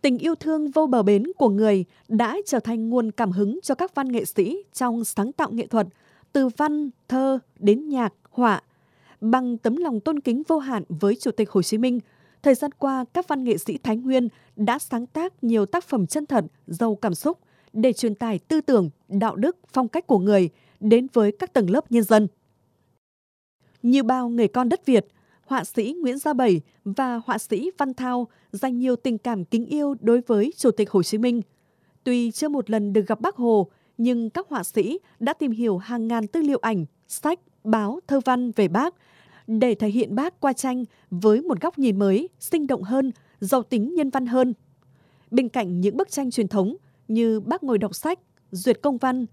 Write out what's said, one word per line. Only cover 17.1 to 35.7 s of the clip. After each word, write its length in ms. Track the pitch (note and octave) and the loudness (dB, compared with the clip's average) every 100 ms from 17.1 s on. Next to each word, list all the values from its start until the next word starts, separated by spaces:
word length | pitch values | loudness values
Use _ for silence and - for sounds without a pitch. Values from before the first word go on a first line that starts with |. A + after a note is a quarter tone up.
| E3+ | -2
xúc 220 | D4 F4 _ _ _ | -4 -4 _ _ _
để 200 | G#3+ B3+ | 0 2
truyền 220 | - A#3 G3+ | 2 -2 -2
tải 240 | A3+ F#3+ | -4 -4
tư 220 | _ D#4+ | _ -2
tưởng, 280 | D4 A#3+ E3+ - _ | 4 2 2 -6 _
đạo 280 | G3 G#3+ - | -2 0 0
đức, 220 | C4+ F4+ _ | -2 -2 _
phong 140 | C4 A#3+ | -2 0
cách 200 | D#4+ - | -4 2
của 120 | G#3 | 2
người 300 | F#3+ G3+ F3 _ _ _ | 4 4 2 _ _ _
đến 280 | G#3+ A#3 C4 | 4 4 4
với 180 | A#3+ G#3 | 2 2
các 220 | G#3 F#4 | 0 -2
tầng 160 | C4 F#3 | 0 2
lớp 220 | A#3+ - | 0 2
nhân 120 | A#3 | 0
dân. 240 | G#3 G#3+ G#3 _ _ _ _ _ _ _ _ _ _ _ _ _ _ _ | 6 4 4 _ _ _ _ _ _ _ _ _ _ _ _ _ _ _
Như 200 | A#3+ C4+ | 2 2
bao 260 | A#3 B3+ A#3+ | 2 0 0
người 180 | A#3 G#3+ | 2 2
con 220 | B3 B3 | 2 0
đất 160 | - - | 0 4
Việt, 220 | A#3+ - _ _ _ _ | 2 2 _ _ _ _
họa 180 | C4 | -4
sĩ 320 | - - A3 E4+ | -2 -4 -4 -2
Nguyễn 160 | C#4 C4+ | -4 -2
Gia 160 | D4+ | -2
Bảy 280 | C4+ B3 E3+ - _ G3 | 2 4 2 0 _ -8
và 360 | G3 C4 A#3+ A#3 | -4 -2 -4 -4
họa 120 | A3 | -6
sĩ 340 | - G#3 D#4+ F#4 | -2 -4 -4 -4
Văn 160 | C#4 | -4
Thao 340 | B3+ B3+ B3 A#3 _ _ | -2 -4 -2 -4 _ _
dành 280 | G3 C4 A#3+ | -6 -4 0
nhiều 160 | B3+ A#3+ | 0 0
tình 220 | C4 A3 | -2 -4
cảm 280 | A#3+ G#3+ E3+ | -4 -6 -2
kính 200 | A3+ A#3+ | -2 -2
yêu 300 | D4 C#4+ C4+ | -2 -2 -2
đối 200 | G#3+ A#3+ | 2 2
với 320 | A#3+ G#3+ A#3+ - | 2 0 0 2
Chủ 140 | B3+ | 0
tịch 180 | G#3+ G3+ | 2 0
Hồ 140 | G3 | 0
Chí 140 | E3+ G#3+ | 0 0
Minh. 240 | B3 A#3+ - _ _ _ _ _ | 0 -2 -6 _ _ _ _ _
Tuy 280 | - B3 A#3 | -2 0 -2
chưa 180 | - D4+ | -2 -4
một 200 | C#4+ A3+ | -2 -2
lần 240 | A3 G#3 | -2 2
được 140 | G3 F#3+ | 0 0
gặp 140 | A3 | -2
Bác 140 | F4+ G4+ | -4 -2
Hồ, 320 | A#3+ G#3+ F3+ _ _ - | 2 2 2 _ _ -2
nhưng 320 | A#3 A#3+ A3+ | 0 0 -2
các 200 | - G4 | -6 -6
họa 140 | C4 | -6
sĩ 360 | F3 A3+ F#3+ F4+ _ _ | -2 -2 0 -4 _ _
đã 140 | B3+ | -4
tìm 180 | D#4+ C#4+ | -2 -2
hiểu 260 | A3 A#3 | 0 -2